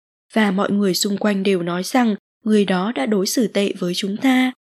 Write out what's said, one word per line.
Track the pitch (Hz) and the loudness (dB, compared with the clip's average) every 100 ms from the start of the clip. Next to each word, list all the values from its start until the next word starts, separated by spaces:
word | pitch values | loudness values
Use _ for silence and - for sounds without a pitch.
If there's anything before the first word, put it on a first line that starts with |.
| _ _ _ | _ _ _
và | 226 208 | 0 2
mọi | 190 - | 2 0
người | 202 202 | 2 0
xung | 175 202 202 | 0 -2 0
quanh | 214 196 | 0 0
đều | 196 185 | 0 0
nói | 175 175 | -2 -4
rằng | 185 262 233 202 _ _ | -2 0 2 0 _ _
người | 214 214 | 0 2
đó | 196 185 202 | 2 0 -2
đã | 277 262 | -2 -2
đối | 208 196 | -2 0
xử | 277 202 | 0 0
tệ | 202 196 - | 0 -2 -2
với | 180 | -4
chúng | 180 190 208 | -4 -4 -2
ta, | 269 254 254 - _ | 2 2 0 -4 _